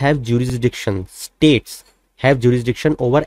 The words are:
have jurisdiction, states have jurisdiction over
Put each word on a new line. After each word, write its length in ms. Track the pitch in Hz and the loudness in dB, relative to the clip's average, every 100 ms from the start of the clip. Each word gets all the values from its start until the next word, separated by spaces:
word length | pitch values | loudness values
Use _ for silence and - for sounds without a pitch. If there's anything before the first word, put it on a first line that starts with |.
have 200 | 143 147 | -2 0
jurisdiction, 800 | 117 120 127 127 120 - - 98 92 - | 0 -2 0 -2 -4 -4 -6 -6 -8 -14
states 580 | - _ 156 127 - - - _ _ _ | -20 _ 4 4 0 -14 -20 _ _ _
have 240 | 131 139 | 0 2
jurisdiction 520 | 120 123 120 117 156 - | 2 2 -2 -2 -2 -2
over 280 | 123 139 | 0 0